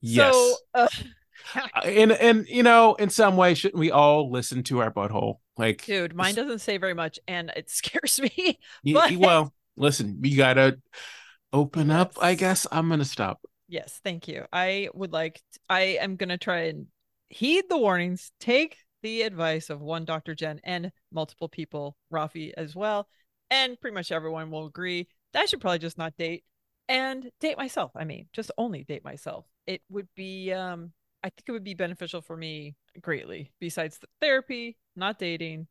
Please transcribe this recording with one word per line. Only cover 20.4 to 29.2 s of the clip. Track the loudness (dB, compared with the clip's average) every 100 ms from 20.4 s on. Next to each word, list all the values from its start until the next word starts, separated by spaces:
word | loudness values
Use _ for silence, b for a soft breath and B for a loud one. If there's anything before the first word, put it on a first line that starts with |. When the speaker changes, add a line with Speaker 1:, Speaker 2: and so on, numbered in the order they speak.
| -8 -10
Speaker 2:
and | -8 -8 -8 -14 _
multiple | -8 -8 _ -14
people, | -12 -12 -10 -12 -14 _
Rafi | -6 -6 -8 -14 -12
as | -12 -8
well, | -4 -4 -6 _ _ _ _
and | 0 0 -4
pretty | -10
much | -10 -6
everyone | -6 -6 -8 -10
will | -10 -12
agree | -10 -6 -6 -8 _ _
that | -4
I | -2
should | -2
probably | -2 -4
just | -4 -10
not | -12 -8
date | -8 -8 _ _ _ _ _
and | -4 -4 -8 -14 _
date | -6 -6
myself. | -8 -6 -8 -8
I |
mean, | -12 -12 -14
just | -14 -12 -8
only | -6 -8
date | -12 -14
myself. | -14 -16